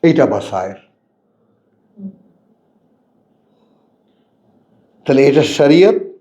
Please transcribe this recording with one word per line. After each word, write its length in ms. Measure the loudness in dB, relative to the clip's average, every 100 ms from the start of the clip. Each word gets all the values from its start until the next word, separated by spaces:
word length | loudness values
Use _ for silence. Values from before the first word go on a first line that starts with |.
এইটা 240 | 0 0 0
বাসায়ের। 500 | -2 -6 -10 -10 -14 _ _ _ _ _ _ _ _ _ _ _ _ -20 -20 _ _ _ _ _ _ _ _ _ _ _ _ _ _ _ _ _ _ _ _ _ _ _ _ _ _ _ _ -4
তাহলে 220 | 2 2
এটা 160 | 2
শরিয়ত 520 | -2 0 2 4 4 0 -6 -18